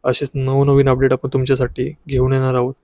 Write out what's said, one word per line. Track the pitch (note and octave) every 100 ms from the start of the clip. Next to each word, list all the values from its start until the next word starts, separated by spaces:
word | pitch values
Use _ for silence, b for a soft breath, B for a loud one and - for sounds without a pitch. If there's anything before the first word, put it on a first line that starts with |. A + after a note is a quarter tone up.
असेच | C3 B2 C#3+
नवनवीन | C#3 C3 C3+ C#3 C#3 C#3
अपडेट | B2+ C3
आपण | B2+ -
तुमच्यासाठी | C3 C3 C3 B2 - C3+ D3 -
घेऊन | C3+ C3
येणार | C3 C3
आहोत. | B2+ B2+ C3+